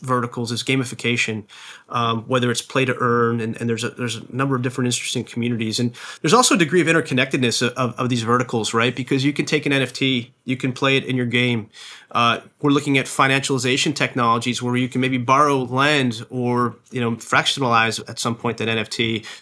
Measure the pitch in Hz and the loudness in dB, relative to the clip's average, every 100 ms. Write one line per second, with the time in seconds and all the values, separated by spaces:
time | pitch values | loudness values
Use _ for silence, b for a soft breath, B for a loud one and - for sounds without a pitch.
0 | 131 127 120 127 113 117 - 135 117 113 | -4 -2 -2 -6 -6 -4 -2 -2 -2 -4
1 | 120 120 - 107 - B B B - 120 | -2 0 -2 -4 -10 B B B -8 -2
2 | 117 117 110 127 123 117 - - 131 123 | -2 -2 -2 0 0 -2 -2 0 0 0
3 | 123 120 117 117 113 110 123 113 117 - | 2 2 2 0 -4 -4 -4 -2 -4 -4
4 | 123 110 - 123 139 131 123 123 123 120 | -6 -6 -8 -4 0 0 -2 -2 -2 -2
5 | - - 104 - 117 117 110 107 120 B | -4 -6 -6 -4 -2 -2 -2 -2 -2 B
6 | B B 160 226 247 247 160 175 156 165 | B B 2 4 4 4 4 4 4 2
7 | - 127 135 151 123 - 120 - 123 113 | 2 0 2 2 0 0 -2 -2 -4 -2
8 | 127 120 113 123 123 120 104 113 120 127 | -2 -2 2 0 0 -2 0 2 0 0
9 | 127 139 139 143 151 156 147 139 127 - | -2 0 2 0 0 0 2 0 0 0
10 | 135 127 120 _ - 127 135 123 135 135 | 0 0 -4 _ -6 -4 -4 0 2 2
11 | - 127 123 123 123 117 104 B B B | 0 -2 0 2 2 0 -4 B B B
12 | B - 117 113 - _ 147 139 127 135 | B 0 2 0 -4 _ 2 2 2 0
13 | 123 - 135 135 135 135 123 139 170 139 | 0 2 2 2 2 0 0 0 0 0
14 | 123 131 120 117 120 117 123 123 127 127 | -2 0 2 2 0 -2 -2 0 0 0
15 | 127 131 120 135 147 139 123 127 143 151 | 0 0 2 4 6 4 0 2 4 4
16 | 127 110 - 127 123 123 120 107 _ 127 | 2 -2 -6 -4 0 2 0 -2 _ -4
17 | 117 113 - 131 160 - 131 117 113 110 | -2 -2 0 2 2 0 2 4 2 0
18 | - 113 123 117 120 113 113 113 107 - | -6 -6 -4 -2 -4 -2 -2 -2 -2 -2
19 | 113 113 B B | -2 -2 B B